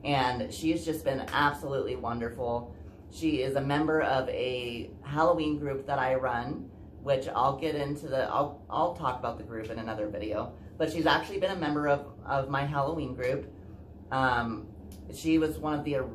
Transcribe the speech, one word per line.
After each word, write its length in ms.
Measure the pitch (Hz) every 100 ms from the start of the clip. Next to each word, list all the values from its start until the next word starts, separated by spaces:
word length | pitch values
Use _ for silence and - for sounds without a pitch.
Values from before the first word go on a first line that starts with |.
And 480 | - 139 127 123 120
she's 300 | - 160 165
just 200 | 165 151
been 200 | 139 135 -
absolutely 640 | 131 147 143 143 135 113 123
wonderful. 800 | 117 120 117 117 120 120 120 - - - -
She 300 | - 160 143
is 120 | 131 139
a 60 |
member 400 | 135 143 156 156
of 260 | 113 131 123
a 600 | - 127 127 120 117 - -
Halloween 560 | 135 147 165 165 151 147
group 260 | 147 139 135
that 140 | 139
I 160 | 131 131
run, 540 | 127 117 123 - - - - -
which 240 | 139 131 -
I'll 300 | 107 131 139
get 180 | 160 147
into 320 | 143 143 151
the, 160 | 131
I'll, 420 | 123 123 143 - -
I'll 260 | 123 - -
talk 240 | 139 123
about 180 | 120 110
the 60 |
group 260 | 107 113 110
in 100 | 113
another 280 | 113 107 107
video. 460 | 101 107 104 120 - - -
But 140 | 156
she's 140 | 165 151
actually 340 | 151 - 202
been 120 | 185
a 40 | 185
member 320 | 151 147 147
of, 200 | 143 - - -
of 240 | 139 135
my 160 | 139 143
Halloween 480 | 147 139 165 139
group. 400 | 123 127 135 - - - - - - -
Um, 560 | 131 131 120 117 110 - - - - -
she 240 | - 160 160
was 200 | 156 151
one 160 | 151
of 120 | 147 147
the 200 | 139 120